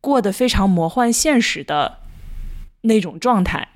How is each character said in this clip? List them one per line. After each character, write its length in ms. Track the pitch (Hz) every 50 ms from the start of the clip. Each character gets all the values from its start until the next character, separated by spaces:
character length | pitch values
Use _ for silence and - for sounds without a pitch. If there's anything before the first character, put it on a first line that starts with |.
过 200 | - 277 277 262
得 120 | 202 202 196
非 160 | - 254 254
常 200 | - - 190 196
魔 200 | 190 170 165 165
幻 220 | - 247 240 214
现 300 | 233 - - 311 294 233
实 220 | 220 - - 165 143
的 360 | - 151 147 143 - - - - - - - - - - - - - - - - - _ _ _
那 180 | 226 226 220
种 180 | 175 180 - 165
状 240 | - 254 247 202 185
态 260 | - - - - - _